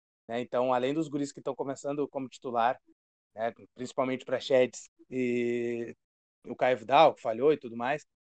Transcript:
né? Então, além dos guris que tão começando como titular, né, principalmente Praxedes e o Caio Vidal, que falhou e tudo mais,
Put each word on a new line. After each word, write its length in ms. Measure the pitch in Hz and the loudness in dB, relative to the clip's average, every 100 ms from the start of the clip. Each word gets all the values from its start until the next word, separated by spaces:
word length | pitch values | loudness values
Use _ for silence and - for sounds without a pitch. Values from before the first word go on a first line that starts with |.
| _ _ - | _ _ -8
né? 120 | 120 | -6
Então, 320 | 120 123 127 | -4 0 2
além 200 | 123 127 | 2 0
dos 140 | 151 151 | -2 -2
guris 240 | 143 139 | -4 -6
que 100 | - | -6
tão 120 | 143 | -8
começando 540 | 131 139 135 143 147 135 | -6 -6 -6 -6 -4 -4
como 200 | 139 131 | -6 -10
titular, 520 | - 131 117 117 131 _ _ _ _ _ | -10 -4 2 2 0 _ _ _ _ _
né, 180 | 101 117 107 98 | -6 -6 -6 -20
principalmente 500 | - 123 - 131 131 | -12 -8 -2 -2 -2
Praxedes 640 | - 127 - 131 123 - - _ - | -4 -4 4 4 4 0 -18 _ -8
e 840 | 127 123 120 120 120 120 117 117 113 _ _ _ _ - | -2 0 0 0 -2 -2 -4 -8 -12 _ _ _ _ -12
o 100 | - | -2
Caio 220 | 127 123 | 0 0
Vidal, 360 | 110 143 151 | 4 6 6
que 80 | - | 4
falhou 300 | 123 110 147 | -4 0 2
e 60 | 147 | 2
tudo 180 | 120 117 | -2 -6
mais, 300 | 123 151 - _ _ | -4 -4 -8 _ _